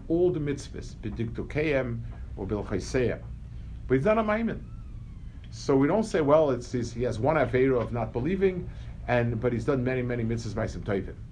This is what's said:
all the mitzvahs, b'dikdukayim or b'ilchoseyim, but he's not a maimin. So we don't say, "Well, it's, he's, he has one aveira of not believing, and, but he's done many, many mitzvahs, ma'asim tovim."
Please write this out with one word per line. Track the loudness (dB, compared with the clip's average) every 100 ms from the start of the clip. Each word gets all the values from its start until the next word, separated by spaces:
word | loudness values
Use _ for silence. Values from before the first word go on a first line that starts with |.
| 0
all | 2 4
the | 2
mitzvahs, | -2 -4 -6 -10 -10 -8
b'dikdukayim | -6 -4 -4 -4 -4 -2 2 0 0 -4 -8 -10 -10 -8
or | -4
b'ilchoseyim, | -2 -2 -4 0 0 2 -2 -8 -12 -12 -12 -10 -10 0
but | 2
he's |
not | 4 4
a |
maimin. | 2 0 -2 -4 -8 -12 -12 -12 -12 -12 -12 -12 -12
So | -4 2 4
we | 6
don't | 4
say, | 2 2
"Well, | 6 8 6
it's, | 2 -2
he's, | -2 -2
he | -2
has | -2 2
one | 2 4
aveira | 4 4 4 2
of | 0
not | -2 -2
believing, | -2 -2 2 2 0 -6 -10 -10 -8 2
and, | 2 2 2
but | 2
he's | 2
done | 2 2
many, | 2 0
many | 0 -2
mitzvahs, | 0 -2 -2
ma'asim | -2 -2 -4
tovim." | -2 -2 -2 -8 -14